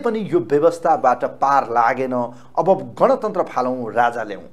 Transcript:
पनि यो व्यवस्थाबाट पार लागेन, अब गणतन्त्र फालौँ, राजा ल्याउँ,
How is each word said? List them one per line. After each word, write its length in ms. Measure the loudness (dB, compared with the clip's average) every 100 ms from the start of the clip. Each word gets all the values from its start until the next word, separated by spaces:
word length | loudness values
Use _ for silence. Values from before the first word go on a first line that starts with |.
पनि 160 | 0 -4
यो 200 | -2 -2
व्यवस्थाबाट 800 | 0 4 4 2 0 2 2 2 -2 -2
पार 320 | 2 2 2
लागेन, 400 | 2 2 0 -2 -4 -4 -10 -6 -2
अब 80 | 2 0 -2 0
गणतन्त्र 420 | 2 2 -2 -4 -4
फालौँ, 400 | -2 -2 -4 -2
राजा 340 | 0 0 0
ल्याउँ, 260 | -8 -10 -14